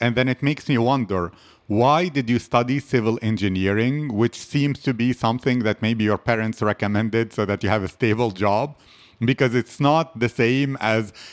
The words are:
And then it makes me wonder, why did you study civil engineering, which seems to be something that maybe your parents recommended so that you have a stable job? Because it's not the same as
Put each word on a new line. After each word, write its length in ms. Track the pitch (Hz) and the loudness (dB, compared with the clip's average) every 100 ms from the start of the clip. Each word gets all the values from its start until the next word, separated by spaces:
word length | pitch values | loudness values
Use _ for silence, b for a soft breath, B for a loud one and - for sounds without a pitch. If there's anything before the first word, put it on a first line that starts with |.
And 160 | 120 117 | 0 0
then 120 | 127 | 0
it 140 | 127 | 0
makes 260 | 139 151 - | -2 -2 0
me 100 | 123 | 2
wonder, 520 | 117 135 101 95 85 - B B B | 2 0 0 -2 -4 -8 B B B
why 400 | 104 127 156 180 | 2 4 4 0
did 200 | 139 117 | -2 0
you 120 | 120 | 0
study 400 | - 120 123 139 | 2 0 2 -2
civil 400 | - 127 110 117 | 0 0 2 0
engineering, 880 | 110 107 101 92 95 101 123 147 151 | -2 0 0 0 2 2 0 -2 -4
which 240 | 104 117 - | 0 0 -2
seems 400 | - 143 143 135 | -6 -2 0 -2
to 120 | - | -4
be 200 | 117 120 | -2 -2
something 480 | 123 113 120 135 123 | 0 0 0 0 0
that 200 | 110 101 | 0 0
maybe 220 | 110 113 | 0 0
your 160 | 107 101 | 0 0
parents 420 | - 113 110 110 | 0 0 -2 -2
recommended 720 | 107 101 101 104 110 113 113 | -2 -2 -2 -2 0 0 -2
so 120 | - | -2
that 180 | 101 101 | -2 0
you 60 | 101 | 0
have 160 | 107 | 0
a 40 | 92 | -2
stable 440 | - 117 107 120 | -2 0 2 -2
job? 440 | 92 101 104 143 - B B B B | 0 0 0 -2 -10 B B B B
Because 340 | 117 135 131 | -2 2 2
it's 240 | 120 113 - | 0 -2 0
not 400 | 143 160 160 110 | 2 2 0 -2
the 100 | 117 | -2
same 480 | - 117 131 139 135 | 2 2 2 0 -2
as 320 | 110 110 101 - B | 0 0 -2 -10 B